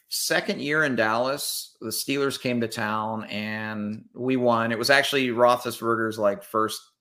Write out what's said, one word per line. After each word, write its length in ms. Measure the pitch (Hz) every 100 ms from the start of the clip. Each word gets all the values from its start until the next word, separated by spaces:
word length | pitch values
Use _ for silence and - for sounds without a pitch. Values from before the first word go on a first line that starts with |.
| _
second 540 | - - 160 - 202
year 240 | 139 151 151
in 100 | 117
Dallas, 800 | 110 113 127 143 - - - _
the 80 | 113
Steelers 500 | - - 139 139 131
came 220 | 131 120
to 80 | 113
town 560 | - 107 110 110 110 -
and 800 | 104 107 107 110 107 104 110 -
we 240 | - 123 131
won. 340 | 123 117 113
It 80 | 113
was 100 | 120
actually 380 | 139 139 139 127
Roethlisberger's, 920 | 117 120 123 120 110 117 113 113 107
like, 240 | 104 101
first, 380 | - 113 107 - - _